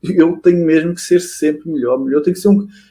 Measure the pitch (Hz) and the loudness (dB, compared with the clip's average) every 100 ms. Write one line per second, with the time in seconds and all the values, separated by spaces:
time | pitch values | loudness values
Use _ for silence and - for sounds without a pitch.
0 | 180 180 165 175 180 175 165 160 170 175 | -2 2 2 2 2 2 2 2 0 -6
1 | - 180 180 - 151 151 165 147 120 131 | 0 -2 -2 -4 -4 -4 -6 -4 -2 -2
2 | 135 147 165 180 208 202 - - _ | 0 -2 0 0 2 2 0 -14 _